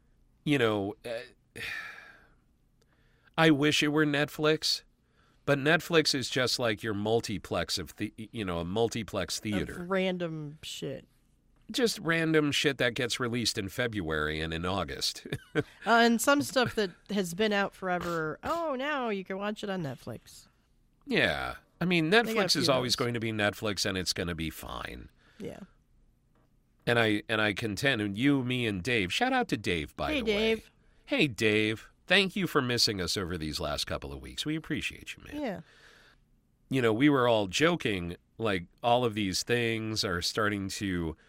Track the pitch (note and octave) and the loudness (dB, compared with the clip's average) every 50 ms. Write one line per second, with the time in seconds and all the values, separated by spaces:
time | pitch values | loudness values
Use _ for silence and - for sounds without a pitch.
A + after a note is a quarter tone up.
0 | _ _ _ _ _ _ _ _ - D#3 C#3+ C3+ A#2 A2 G#2+ G#2 G2 G2+ G#2 _ | _ _ _ _ _ _ _ _ -2 0 2 4 4 4 4 2 0 -2 -6 _
1 | - A#2+ A#2 A#2 B2+ A#2+ - _ _ _ - - - - - - - - - - | -8 -8 -8 -8 -10 -14 -20 _ _ _ -14 -12 -10 -10 -10 -10 -10 -12 -14 -18
2 | - - - - - _ _ _ _ _ _ _ _ _ _ _ _ _ _ _ | -20 -20 -20 -20 -20 _ _ _ _ _ _ _ _ _ _ _ _ _ _ _
3 | _ _ _ _ _ _ - - D#3+ E3 D3+ C3+ D3 D3+ C#3+ - D3+ D3 D3 D#3 | _ _ _ _ _ _ 2 4 6 6 6 6 4 4 4 4 2 2 4 4
4 | D#3 D3+ C#3+ C#3+ D3 C#3+ - - D3+ D3+ D#3 D3+ - - - - - _ _ _ | 2 4 2 0 0 -2 -2 0 2 2 2 2 0 -2 -2 -2 -6 _ _ _
5 | _ _ _ _ _ _ _ _ - - C#3 C#3 C3 D3+ E3 E3+ - - E3+ D#3 | _ _ _ _ _ _ _ _ 0 0 0 2 4 4 2 2 2 2 4 4
6 | D3 - - C3+ A#2+ - - C3 B2+ A#2 - - B2 A2+ G#2+ - - A2+ G#2 G2+ | 4 4 2 -2 -2 -2 -2 0 0 0 0 0 0 0 -2 -2 -2 -4 -4 -2
7 | G#2 A2 A#2 A#2 - - G#2 F2 - - G#2+ F2+ E2 - - - E2+ - - - | 0 2 2 0 0 -2 -6 -6 -6 -4 -2 -2 -2 -2 -4 -4 -6 -6 -8 -8
8 | G#2 G#2+ - - A2 - - A#2 G#2 F#2 F2 E2+ E2+ F2 F#2+ A2 A#2 A2 - A#2+ | -8 -8 -8 -10 -14 -12 -8 -6 -4 -4 -2 -4 -4 -2 0 0 0 0 0 -4
9 | G2+ - - G2 F2 - - - - A2 G#2 F#2 - - - - F3 F3 G3 F#3 | -6 -6 -4 -4 -4 -4 -6 -6 -4 -4 -2 -2 -4 -4 -8 -8 -6 -2 -2 0
10 | F#3 F#3+ F#3 F3 F3 E3 D#3+ D#3 D3+ C#3+ D3+ D#3+ - - - - E3 D3 C3 - | 0 0 -2 -4 -4 -6 -6 -8 -10 -10 -12 -14 -14 -12 -10 -8 -8 -8 -10 -10
11 | - _ _ _ _ _ _ _ _ _ _ _ _ - A3 - B3 G#3 - G#3+ | -14 _ _ _ _ _ _ _ _ _ _ _ _ -6 0 2 2 2 0 0
12 | F#3 D#3+ E3 E3 E3 D#3+ D#3+ D#3 D3+ C#3+ C3+ - - D3 C3+ - C3 B2 A#2 - | 0 0 2 2 4 4 4 4 4 4 2 2 2 2 2 2 0 0 0 0
13 | B2 A#2 - - B2+ A#2 A#2 B2 A2+ - - A2+ G2 F#2+ - - B2 A#2+ G#2+ G#2 | -2 -2 -2 -2 -2 -2 0 0 0 0 -2 -2 -4 -4 -2 -2 -2 -2 -2 -2
14 | E2+ D#2 D#2 D2+ D2+ D2+ D#2 D#2 D#2+ D#2+ E2 E2 F2 F2+ G2 G2 E2+ - - - | -2 0 0 0 0 0 0 -2 -2 -2 -2 -2 -2 -2 -2 -2 -2 -4 -4 -4
15 | - - - - - - - - - - - D3+ - - - - - G3 A#3 A#3 | -4 -4 -4 -6 -10 -10 -10 -10 -10 -6 -4 -4 -4 -4 -6 -6 0 4 4 6
16 | A#3 A#3 A#3 G#3+ - D4 C#4+ D4 C4 - - C4 A#3+ - - A3 G#3 F#3 - _ | 6 6 4 4 4 4 4 4 2 0 0 0 0 0 0 -2 -2 -2 -4 _
17 | _ - G3 G#3 F#3 E3+ E3+ F3+ A3 G#3+ G3+ G3+ G3 - - - F#3+ F#3 F3+ F3 | _ -4 -2 -2 -2 -2 -2 -2 0 0 2 0 0 -2 -4 -6 -4 -2 -2 -2
18 | E3+ F3 E3+ E3 D#3+ D#3 - - - C4+ D#4+ E4+ E4+ D#4 C4+ B3 C4+ D4 D4+ C#4 | -2 -2 -2 -2 -2 -4 -6 -6 -4 -4 -4 -2 -2 -4 -4 -4 -4 -4 -2 -2
19 | B3 A3+ G#3 G3 F#3 - F#3+ F#3+ G3+ G#3 G#3+ - - G3+ F#3+ F#3 D#3+ C3+ B2 - | -2 -2 -4 -4 -4 -6 -6 -6 -4 -6 -6 -6 -6 -6 -4 -4 -4 -6 -8 -8
20 | - B2+ A2+ - - - - - - _ _ _ _ _ _ _ _ _ _ _ | -10 -12 -12 -12 -14 -18 -20 -20 -20 _ _ _ _ _ _ _ _ _ _ _
21 | - C#4+ A#3 E3 B2 F#2 D2+ C#2 B1+ B1+ - - - _ _ - E3+ F3+ F3+ E3+ | -6 0 2 4 4 4 4 2 -2 -4 -6 -8 -14 _ _ -2 0 2 4 4
22 | D#3 D#3 G3+ A#3 A3+ A3+ A3 A3 F#3+ F3 - D#3+ D3 D3 C3+ B2+ B2+ B2 - - | 4 6 6 6 6 4 2 0 2 2 2 2 4 4 4 4 2 0 0 0
23 | B2+ A#2+ A#2+ A#2 A2+ A2+ A2 G#2+ G#2 G#2 G2+ - A#2 G#2+ G2 - - G#2 F#2+ F#2 | 0 0 0 -2 -2 -2 0 2 2 2 2 0 -2 -2 -2 0 -2 -2 -2 -2
24 | F2 - - - F#2 E2+ E2+ D#2+ D#2+ D#2 - - - - - A#1 - - - B1 | -2 -2 -2 -2 -2 -4 -2 -4 -4 -4 -6 -8 -10 -10 -10 -8 -10 -10 -10 -12
25 | - - _ _ _ _ _ - - - - - F#3+ - _ _ _ _ _ _ | -14 -16 _ _ _ _ _ -12 -12 -12 -12 -12 -16 -20 _ _ _ _ _ _
26 | _ _ _ _ _ _ _ _ _ _ _ _ _ _ _ _ - - A#2+ A#2 | _ _ _ _ _ _ _ _ _ _ _ _ _ _ _ _ 0 2 2 4
27 | A2+ G#2+ G#2 G#2 - - A2+ G#2+ G#2+ G#2+ G2 - A#2 G#2+ G2 - C3+ C#3 C3+ G#2+ | 4 4 2 0 -2 -2 0 2 2 0 0 0 -4 -4 -4 0 0 0 0 0
28 | G#2 G#2 G2 G#2 C3 C#3+ C#3+ C3+ B2 B2 B2+ B2 A#2+ A2 G2+ F#2 E2 B2+ A#2+ A2+ | -2 -2 -2 0 2 2 2 2 0 -2 -2 -2 0 -2 -2 -2 -2 0 0 0
29 | F#2 G#2+ - - B3 B3+ C4 B3+ A#3+ - D3+ A#2 G2+ A2 F2 E2 D2 - - - | 0 0 0 0 0 0 0 0 0 -2 -4 -4 -2 0 -2 -2 -2 -6 -6 -4
30 | D2 - D4+ C4+ - A3 G#3 G3+ A3 A3 A3+ A3 - - _ _ _ _ _ _ | -2 -2 0 0 0 0 0 0 2 0 0 -2 -4 -14 _ _ _ _ _ _
31 | _ - D4 C4+ E3+ C#3+ A2 - A#2 G#2+ G#2+ G#2+ G#2+ G#2+ A2 - - - _ _ | _ -2 0 2 2 2 2 2 2 4 4 4 2 2 0 -4 -8 -16 _ _
32 | _ - F3+ G3+ F#3+ F#3 - G#3 F3+ - - D3+ B2+ B2 A#2+ A#2 - - G#2 F#2+ | _ 2 4 4 4 2 0 -2 -2 0 2 0 2 2 2 2 2 2 0 0
33 | F2 D#2+ - G#2+ F#2 D#2+ F2+ E2 D#2 D2+ C#2+ - E2 D2+ D2 C#2+ - - E2+ - | -2 -2 -2 -2 -2 -4 -4 -4 -4 -4 -4 -4 -4 -4 -4 -4 -4 -4 -6 -6
34 | - C#2+ C#2+ C2+ C2 C2 B1+ - - D3+ D#3 D#3+ - - D#3 G#2 - - - - | -6 -8 -10 -10 -12 -12 -8 -8 -6 -4 -6 -6 -6 -6 -6 -4 -4 -6 -8 -10
35 | - - - - - - - D4 D4 A#3 F3+ E3+ E3+ _ - - - - - - | -14 -16 -16 -16 -14 -12 -8 -6 -6 -6 -6 -8 -12 _ -20 -20 -20 -20 -20 -20
36 | - - _ _ _ _ _ _ _ _ _ _ _ - C3 C3+ A#2+ A2+ G#2+ A2+ | -20 -20 _ _ _ _ _ _ _ _ _ _ _ -4 0 2 4 4 4 6
37 | C#3+ D3+ C#3+ C3 A#2+ B2 A2+ G#2+ G#2 F#2 F2+ - D3 E3+ F3 D#3 - A#2+ G2+ F2+ | 4 4 6 6 4 4 4 4 2 0 0 2 2 2 2 2 -2 -2 -2 -2
38 | E2+ F2 F2+ - _ _ _ - A2+ A2 G2 F2+ F2 - _ _ - A#2+ A#2+ B2 | -4 -6 -8 -10 _ _ _ -6 -2 -2 -2 -2 -4 -8 _ _ 2 2 4 4
39 | B2 A#2 G#2 G#2+ G#2 F#2+ F2+ - - - A#2+ A#2+ A#2 A2+ A2+ A2 A2 A2 A2 G#2+ | 2 0 0 0 -2 -2 -2 -2 -2 0 0 0 0 0 -2 -2 -4 -4 -4 -2
40 | - G#2 F2 F2 E2+ - - A2+ G#2+ G#2 G#2 G2+ F#2+ G2 - - G#2 F#2+ F2+ F2 | -2 -2 -2 -2 -2 -2 -2 0 0 0 0 -2 -4 -4 -6 -4 -2 -2 -2 0
41 | E2 D#2+ D2+ - _ | -2 -4 -6 -8 _